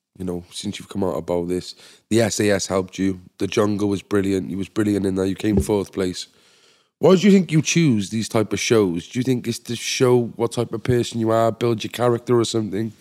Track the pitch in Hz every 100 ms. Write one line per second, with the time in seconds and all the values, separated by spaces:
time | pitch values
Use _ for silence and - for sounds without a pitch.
0 | _ - 90 87 87 - 107 - - 101
1 | 92 73 85 87 87 90 - - - -
2 | - 110 110 - 104 98 - 95 95 -
3 | 95 92 90 - 101 117 104 101 101 98
4 | - 104 95 95 80 92 95 - 104 101
5 | 95 95 95 92 107 101 - 104 90 -
6 | 92 87 - _ _ _ _ _ _ -
7 | 151 185 202 196 175 151 - 170 160 110
8 | 95 110 104 113 107 101 - 117 98 85
9 | 82 123 123 123 107 113 - 117 - -
10 | 127 123 113 - 117 - 90 113 - 123
11 | 113 113 110 113 117 107 120 113 107 -
12 | 120 120 - 120 110 113 107 95 110 -